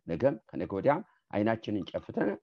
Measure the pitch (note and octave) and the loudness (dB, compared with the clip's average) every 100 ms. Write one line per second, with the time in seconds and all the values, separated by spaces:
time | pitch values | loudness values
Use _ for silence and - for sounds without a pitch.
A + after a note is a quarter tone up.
0 | - E2 C3 D3 _ - F2+ G2 G#2+ D3+ | -6 0 2 0 _ -8 -4 0 2 2
1 | - _ _ G2+ G#2+ A2+ - G#2+ E2+ - | 0 _ _ 0 2 0 -2 -4 -4 -6
2 | - - - - | -4 -2 0 -2